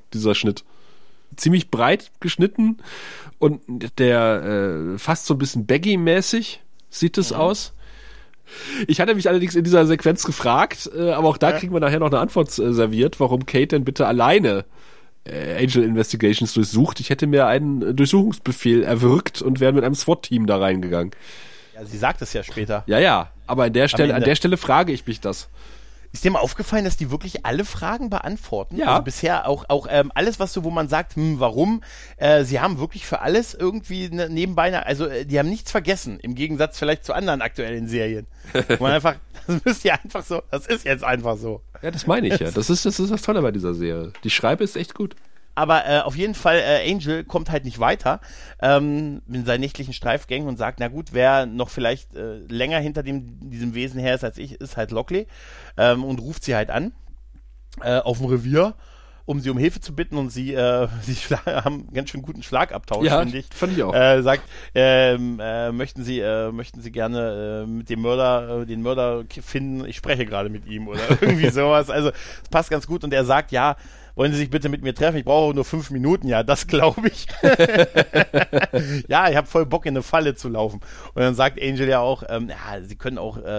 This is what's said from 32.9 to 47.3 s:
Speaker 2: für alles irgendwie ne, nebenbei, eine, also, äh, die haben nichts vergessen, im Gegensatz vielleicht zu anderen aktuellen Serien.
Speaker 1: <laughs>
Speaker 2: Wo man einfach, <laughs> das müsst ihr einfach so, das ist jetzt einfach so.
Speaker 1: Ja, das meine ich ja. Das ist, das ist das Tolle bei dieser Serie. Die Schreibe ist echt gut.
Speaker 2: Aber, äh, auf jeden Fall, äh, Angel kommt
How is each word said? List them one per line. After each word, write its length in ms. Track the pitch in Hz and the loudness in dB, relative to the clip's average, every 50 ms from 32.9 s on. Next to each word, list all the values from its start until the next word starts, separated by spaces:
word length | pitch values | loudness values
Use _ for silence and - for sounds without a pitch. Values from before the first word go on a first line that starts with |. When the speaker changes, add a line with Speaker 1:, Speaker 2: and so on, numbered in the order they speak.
| - 196 - | -8 -10 -8
Speaker 2:
für 140 | - - - | -6 -6 -4
alles 320 | - 139 175 220 240 - - | -2 0 0 0 0 -2 -4
irgendwie 560 | - 170 185 208 220 - - 185 185 185 180 | -4 -4 -4 -4 -4 -8 -8 -8 -8 -6 -6
ne, 180 | 165 175 175 160 | -6 -6 -6 -4
nebenbei, 360 | 160 160 175 190 180 170 165 | -2 -2 -2 0 0 0 0
eine, 240 | 185 185 - - - | 2 0 -2 -2 -2
also, 180 | 143 139 160 | -2 -2 -4
äh, 180 | 151 135 120 143 147 | -4 -4 -6 -4 -2
die 100 | 139 143 | 0 0
haben 120 | 143 165 | 0 0
nichts 200 | 208 220 - - | -2 -4 -6 -4
vergessen, 500 | - 214 156 165 196 185 - 127 101 - | -2 -2 0 0 -2 -2 -4 -8 -10 -10
im 140 | - 117 123 | -8 -8 -6
Gegensatz 460 | 123 147 156 156 135 156 151 - - | -4 -4 -4 0 0 0 -2 -2 -2
vielleicht 260 | 156 147 156 147 - | -2 0 0 -2 -2
zu 80 | - - | -4 -4
anderen 300 | - 196 185 147 135 113 | -2 -2 -2 -2 -2 -2
aktuellen 440 | 117 - - 120 113 117 117 113 113 | -4 -6 -6 -6 -6 -6 -6 -6 -4
Serien. 380 | 117 120 110 110 110 107 104 - - - - - - | -2 -2 -2 -2 -4 -6 -8 -12 -16 -18 -12 -4 -2
Speaker 1:
<laughs> 260 | 131 - - 117 117 | -2 0 2 0 2
Speaker 2:
Wo 40 | 127 | 2
man 80 | 135 143 | 2 2
einfach, 240 | 156 139 160 143 - - - | 2 2 0 -2 -2 -6 -16
<laughs> 160 | - - - - | -16 -12 -4 -2
das 160 | 175 156 - | -2 0 0
müsst 220 | - 113 - - | 0 -2 0 2
ihr 80 | 196 156 - - | 0 0 0 -2
einfach 200 | 202 - 196 165 | -6 -10 -10 -8
so, 160 | - 175 165 - - | -6 -6 -6 -6 -6
das 160 | - 143 - | -8 -8 -4
ist 180 | - 240 220 - | -4 -4 -2 -2
jetzt 200 | 139 135 127 - | -2 -2 -2 0
einfach 340 | 123 127 123 117 117 113 104 | -2 -2 0 0 -2 -4 -4
so. 240 | 113 113 107 98 - - - - - | -4 -8 -8 -8 -12 -16 -16 -10 -8
Speaker 1:
Ja, 80 | 165 | -8
das 160 | 170 151 - 156 | -8 -4 -2 0
meine 200 | 180 240 233 104 | 0 2 2 2
ich 120 | 196 - | 0 0
ja. 100 | - 82 | 0 -2
Das 220 | 82 104 - - | -2 -2 0 0
ist, 160 | 175 180 - 208 | 0 0 0 0
das 120 | 208 - | -2 0
ist 120 | 185 202 | -2 -2
das 100 | 220 208 | -2 -2
Tolle 220 | - - 214 196 147 | -2 -2 0 0 0
bei 80 | 120 | 0
dieser 240 | 104 101 90 90 87 | 0 -2 -2 -4 -4
Serie. 360 | 85 85 82 82 82 82 85 101 - - | -2 -4 -4 -4 -4 -6 -10 -12 -8 -4
Die 80 | 110 | -4
Schreibe 320 | - - - 113 151 - 214 | -2 0 2 0 2 0 0
ist 120 | 196 - - | -2 -4 -6
echt 180 | 170 - - | -8 -8 -6
gut. 200 | - 208 180 - - - - - - - - - | -6 -8 -8 -8 -12 -18 -20 -20 -20 -20 -10 -4
Speaker 2:
Aber, 300 | 151 156 151 160 156 - | -2 2 4 4 4 4
äh, 140 | - 147 147 | 4 2 2
auf 140 | - - 131 | 2 0 -2
jeden 200 | 156 190 214 208 | -2 -4 -4 -4
Fall, 240 | - - 175 165 170 | 0 2 4 4 4
äh, 300 | 110 127 - - 185 156 | 4 4 2 2 2 0
Angel 360 | 190 202 147 147 160 165 160 | -2 -2 -2 -4 -4 -4 -4
kommt 240 | - | -4